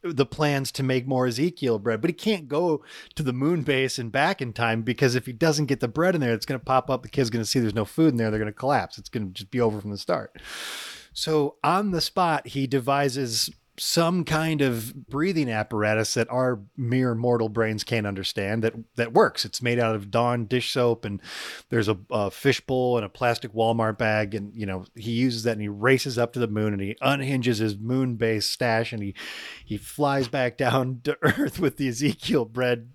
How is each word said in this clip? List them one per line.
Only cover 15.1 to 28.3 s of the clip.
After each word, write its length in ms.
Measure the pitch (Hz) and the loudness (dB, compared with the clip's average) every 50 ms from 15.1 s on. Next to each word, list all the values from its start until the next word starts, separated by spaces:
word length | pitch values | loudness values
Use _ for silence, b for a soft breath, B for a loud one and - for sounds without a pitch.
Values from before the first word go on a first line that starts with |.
| - 139 156 190 190 160 147 123 | -4 -2 -2 0 0 0 0 0
apparatus 640 | 113 107 107 - 117 107 107 107 107 110 110 - - | 0 -2 -2 -2 0 0 2 2 2 2 2 0 0
that 160 | - 117 - | 0 0 0
our 300 | 117 127 127 127 127 104 101 - _ | 0 0 2 2 0 -2 -6 -16 _
mere 360 | - 127 117 123 131 127 123 117 | -6 -2 0 2 2 2 2 0
mortal 360 | 113 120 123 120 117 113 110 | 0 2 2 2 2 2 0
brains 340 | 104 113 113 110 110 107 - | 2 0 0 0 0 -4 -2
can't 240 | - 120 113 107 | -2 0 0 0
understand 560 | 101 98 95 95 - - - 98 98 110 117 110 | -2 -4 -4 -6 -6 -4 -4 -2 -2 0 0 0
that, 100 | 113 - 113 113 _ _ | 0 -2 -4 -16 _ _
that 160 | - 117 117 | -4 -4 2
works. 320 | 117 135 123 139 - - - | 4 4 4 4 2 -4 -8
It's 180 | 107 - - | -6 -6 -4
made 180 | 120 120 120 120 | -2 0 2 2
out 160 | 117 113 110 | 2 2 0
of 140 | 104 98 101 | -2 -4 -2
Dawn 360 | 98 117 120 120 120 120 113 | 0 2 2 2 2 0 -2
dish 260 | 98 127 123 120 - | 0 0 -2 0 0
soap, 320 | - 131 123 120 117 - - | 0 2 2 2 2 0 -4
and 180 | 107 101 92 B B B B B B B B B | -6 -6 -8 B B B B B B B B B
there's 220 | _ - 117 107 101 | _ 0 2 2 2
a, 80 | 110 92 95 _ | 0 -2 -4 _
a 220 | 123 110 101 98 | -2 0 0 -2
fishbowl 640 | - - - 139 131 - _ - 135 127 127 123 123 | -4 0 2 2 2 2 _ -2 0 0 2 2 0
and 100 | 117 107 | 0 -2
a 40 | 95 | -4
plastic 420 | _ - 127 120 117 - - - | _ -2 0 0 0 0 -4 -8
Walmart 460 | 101 110 113 113 117 113 113 110 110 | -2 0 2 2 2 2 0 0 0
bag. 360 | - 117 107 107 107 107 101 104 | 0 0 0 2 0 0 -2 -4
And, 220 | 107 101 101 101 | -6 -6 -8 -8
you 100 | 117 104 | -8 -6
know, 200 | 98 92 92 92 - _ | -4 -4 -6 -8 -12 _
he 160 | 117 104 113 | -12 -6 -4
uses 320 | 117 117 127 131 117 113 110 | 0 2 2 0 0 0 0
that 80 | 120 | -2
and 100 | 113 107 | 0 0
he 60 | 107 | -4
races 500 | 101 104 101 104 123 135 127 - 139 120 | -6 -4 0 4 4 4 4 2 -2 0
up 140 | 113 117 117 - | 0 -2 -2 0
to 60 | 123 | -2
the 80 | 117 | -2
moon 240 | 110 104 107 107 107 | 0 0 0 0 0
and 100 | 104 98 | 0 -2
he 140 | 98 98 110 _ | -4 -6 -6 _
unhinges 560 | 135 131 139 139 135 131 139 131 117 127 117 | 0 0 0 2 0 -2 -2 0 2 0 2
his 200 | 104 113 110 104 | 2 0 -2 -2
moon 380 | 101 107 117 127 131 131 127 120 | -4 -4 -2 0 0 0 0 -2
base 300 | 107 117 113 | 0 0 0